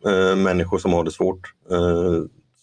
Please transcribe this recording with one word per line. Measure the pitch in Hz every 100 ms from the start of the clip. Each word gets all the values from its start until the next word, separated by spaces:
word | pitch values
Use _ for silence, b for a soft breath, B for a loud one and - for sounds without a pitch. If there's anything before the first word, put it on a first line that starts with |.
| 104
eh, | 95 95 95
människor | 95 90 87 92
som | 95
har | 85
det | 82
svårt. | - 92 92 - - -
Eh, | 90 87 85 90 85 78 - _ _